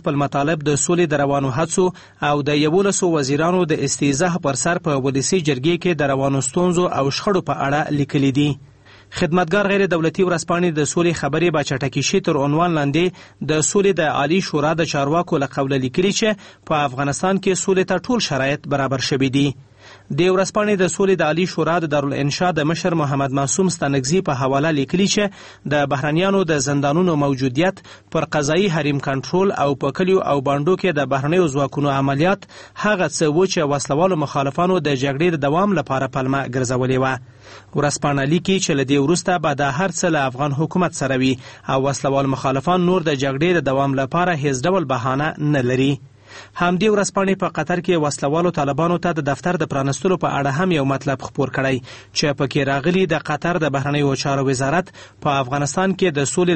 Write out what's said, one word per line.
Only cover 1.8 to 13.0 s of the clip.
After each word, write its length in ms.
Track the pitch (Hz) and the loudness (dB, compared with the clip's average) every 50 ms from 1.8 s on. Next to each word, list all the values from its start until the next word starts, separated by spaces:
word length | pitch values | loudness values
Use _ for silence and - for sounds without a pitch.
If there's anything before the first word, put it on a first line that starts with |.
| 185 185 - - - - - - 147 147 | 0 0 -2 -6 -16 -20 -10 -4 -2 0
او 120 | 147 147 139 147 | 0 0 0 0
د 100 | 147 147 | 0 2
یولسو 500 | 151 151 160 196 196 202 190 - 196 175 165 151 | 2 2 2 2 2 2 0 0 0 0 0 0
وزیرانو 440 | 135 131 143 143 160 175 185 185 180 151 160 | 0 0 0 0 2 2 2 2 2 0 0
د 100 | - 139 135 | 0 0 -2
استیضاح 500 | - - 151 143 135 135 180 175 170 180 - 139 | -2 0 0 0 2 2 0 0 0 0 -2 -2
پر 140 | 131 - - | -2 0 0
سر 180 | 170 175 175 - 165 | 0 0 0 0 -2
په 160 | 143 139 127 | -2 0 0
ولسي 360 | 139 131 135 131 - 190 185 | 0 0 0 0 0 0 0
جرګې 360 | 151 151 135 127 131 170 175 165 | 2 0 -2 0 0 0 0 2
کې 200 | - 180 175 143 | 0 -2 0 0
د 100 | 147 135 139 | 0 0 0
روانو 280 | 131 135 139 139 135 131 - | 0 0 0 0 0 -2 -2
ستونزو 380 | - 180 175 180 170 175 180 - | 0 0 2 2 2 2 0 0
او 180 | - 131 135 139 | 0 0 0 0
شخړو 360 | 131 - - 208 202 - - - | -2 -2 -2 0 0 0 0 -2
په 80 | 139 - 135 139 | -4 -2 -2 0
اړه 320 | 143 151 151 147 147 143 | 0 0 0 -2 -2 -2
لیکلي 340 | 139 - - 143 139 139 123 143 | -2 0 0 2 2 2 2 2
دي. 100 | 147 147 139 - - - - - _ - - - - - - - | 0 0 -2 -4 -10 -18 -20 -20 _ -20 -20 -20 -20 -14 -4 -2
خدمتګار 480 | 180 156 165 180 180 160 185 208 202 190 | -2 0 2 0 0 2 0 0 2 2
غیر 120 | 202 196 196 165 | 2 2 2 2
دولتي 320 | 180 160 160 160 156 196 185 | 2 0 0 0 2 2 0
ورځپاڼې 460 | 175 175 160 - - 170 175 180 175 151 | 2 0 -2 -2 -2 0 0 0 0 2
د 100 | 151 147 135 | 0 -2 0
سولې 280 | - 180 170 175 160 - | 0 2 2 2 0 0
خبرې 340 | - 139 143 160 165 175 156 | -2 -2 0 0 0 2 2
به 80 | 151 139 - | 0 0 -2
چټکې 340 | 143 127 151 131 - 147 135 - | -2 -2 -2 -2 -2 -2 -2 0
شي 120 | - 190 190 | 0 0 2
تر 100 | 175 156 139 | 2 0 2
عنوان 340 | 135 143 147 160 175 180 165 151 | 2 2 2 2 2 2 2 0
لاندې 260 | 143 143 139 165 | 0 0 2 2